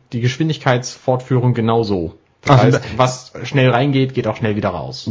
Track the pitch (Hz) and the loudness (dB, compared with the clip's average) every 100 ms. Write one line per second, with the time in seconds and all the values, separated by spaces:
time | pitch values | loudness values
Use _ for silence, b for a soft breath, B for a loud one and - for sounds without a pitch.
0 | _ 120 123 - 160 156 139 123 127 - | _ -4 -2 0 -2 -2 0 0 -2 -8
1 | - 127 - 127 123 117 113 117 104 95 | -2 -2 0 0 2 2 2 2 0 -2
2 | 82 - _ _ - 131 120 - - 107 | -4 -10 _ _ 4 6 6 2 0 0
3 | 127 - - - 120 139 127 120 143 135 | 0 -2 -12 -14 -4 2 2 2 2 0
4 | 131 127 107 104 110 104 101 87 65 65 | -2 -2 -4 -2 -2 -2 -2 -4 -8 -10
5 | - | -2